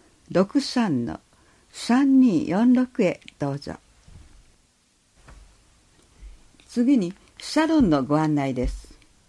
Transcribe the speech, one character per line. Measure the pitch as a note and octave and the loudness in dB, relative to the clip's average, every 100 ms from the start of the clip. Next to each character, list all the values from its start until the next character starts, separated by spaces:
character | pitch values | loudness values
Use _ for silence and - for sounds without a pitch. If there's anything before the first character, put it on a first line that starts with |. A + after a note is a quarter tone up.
| _ _ - | _ _ -6
六 | E3 G3 C#4+ | -2 0 -2
三 | C#4 - A3 C3 A#2 | -4 -4 -2 -4 -6
の | D#2+ _ _ _ _ _ | -10 _ _ _ _ _
三 | - - B3 C#4 C4+ | -12 -2 0 4 4
二 | B3+ E3+ - | 4 2 0
四 | F3+ B3 | 0 2
六 | B3 B3+ - | 2 0 0
へ | F3+ - - - | -2 -2 -12 -8
ど | C#3+ | -6
う | C#3 | -6
ぞ。 | - - _ _ - - - - _ _ _ _ _ _ _ _ - - - _ _ _ _ _ _ - - - - _ - | -10 -16 _ _ -20 -20 -20 -20 _ _ _ _ _ _ _ _ -20 -20 -20 _ _ _ _ _ _ -20 -20 -20 -20 _ -10
次 | - B3 C#4 | -2 2 2
に、 | F3 - _ - | 0 -8 _ -20
サ | - - D#4 | -6 -2 2
ロ | D#4+ | 2
ン | A3 | 4
の | D3 | 2
ご | B2+ D3+ | 0 0
案 | D#3 | 0
内 | D3 C3+ | 0 -2
で | B2 A#2+ | -2 -4
す。 | - - - _ _ | -6 -18 -20 _ _